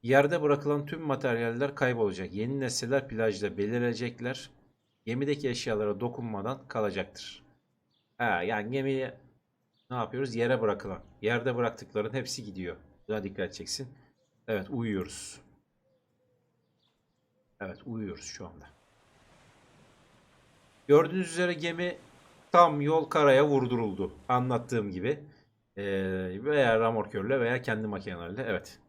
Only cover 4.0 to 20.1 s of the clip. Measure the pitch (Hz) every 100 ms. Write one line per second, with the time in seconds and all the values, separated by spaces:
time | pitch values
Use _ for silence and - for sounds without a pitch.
4 | 120 120 120 131 - - _ _ _ _
5 | - 120 139 143 135 120 - 107 104 101
6 | 120 123 117 104 104 135 - 117 104 95
7 | 92 - - - - _ _ _ _ _
8 | _ _ 120 - 92 107 104 135 135 131
9 | 127 - - _ _ _ _ _ _ 123
10 | 110 127 135 117 117 127 110 98 104 90
11 | - - 104 117 127 120 120 - - 107
12 | 107 131 117 - 104 92 90 87 - _
13 | - 107 95 98 90 - 101 - 127 -
14 | _ _ _ _ - 107 95 131 117 98
15 | 85 - - - - _ _ _ _ _
16 | _ _ _ _ _ _ _ _ _ _
17 | _ _ _ _ _ _ 98 82 - 113
18 | 104 85 - - 87 82 - _ _ _
19 | _ _ _ - - _ _ - - _
20 | _